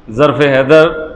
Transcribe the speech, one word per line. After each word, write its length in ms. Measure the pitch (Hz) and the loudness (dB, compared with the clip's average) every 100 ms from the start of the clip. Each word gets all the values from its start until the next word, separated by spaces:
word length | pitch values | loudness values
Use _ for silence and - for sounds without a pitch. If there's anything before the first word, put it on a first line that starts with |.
| - | -12
ज़र्फ़ 300 | 110 147 127 | -2 -2 0
हैदर, 480 | 147 135 135 156 165 160 - | 0 0 2 4 2 -2 -12